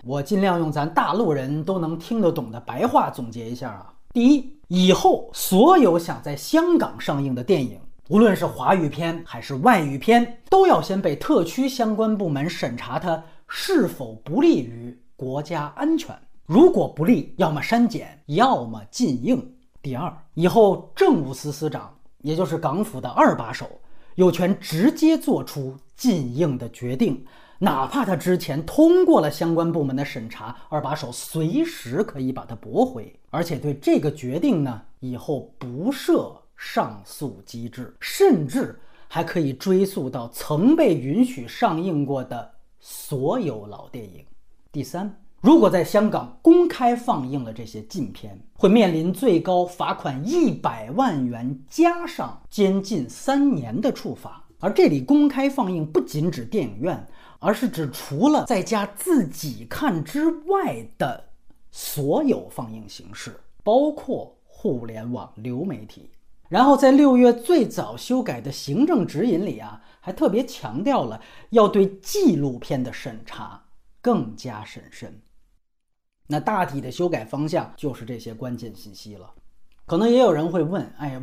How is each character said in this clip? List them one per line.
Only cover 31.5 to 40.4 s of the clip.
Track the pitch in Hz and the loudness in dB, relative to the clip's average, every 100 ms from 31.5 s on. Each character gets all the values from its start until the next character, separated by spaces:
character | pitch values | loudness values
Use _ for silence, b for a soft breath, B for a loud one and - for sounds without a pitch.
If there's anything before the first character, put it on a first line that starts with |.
| 247 | 0
时 | 330 - 117 139 | -2 -4 -8 -4
可 | - 139 | -4 -4
以 | 131 | -6
把 | 131 | -6
它 | - | -10
驳 | 117 107 135 254 | -14 -6 0 0
回。 | 127 - - _ | -2 -16 -20 _
而 | 147 | -6
且 | 170 143 | -4 -4
对 | 147 | -6
这 | 143 - 320 | -4 0 2
个 | 147 | 0
决 | 147 123 147 | -4 -6 -2
定 | 190 170 | 0 0
呢， | 139 113 - - | 0 -6 -14 -14
以 | 127 123 | -12 -10
后 | - 139 - - | -6 -6 -6 -16
不 | 127 127 208 | -12 -6 -4
设 | 285 - 330 - - _ - | -4 0 0 0 -12 _ -18
上 | - - 143 104 - | -8 -4 -4 -6 -18
诉 | - 139 95 - | -10 -10 -10 -16
机 | 117 117 | -12 -12
制， | 127 120 - | -12 -16 -14
甚 | - - 392 208 143 | -8 2 4 4 2
至 | 247 156 - b b b | -2 -4 -8 b b b
还 | 165 | -6
可 | 165 180 | -4 -2
以 | 139 | -2
追 | 131 196 185 190 | -2 2 2 2
溯 | 190 131 | -2 -6
到 | 127 117 | -6 -10
曾 | - | -10